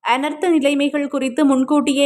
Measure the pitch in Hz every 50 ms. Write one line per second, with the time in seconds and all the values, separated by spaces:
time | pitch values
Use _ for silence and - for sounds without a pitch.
0 | - - 240 262 277 302 320 302 - 359 330 311 254 285 285 277 285 285 285 294
1 | 285 269 - 277 262 262 240 311 311 269 269 254 262 - 302 294 269 294 269 277
2 | 285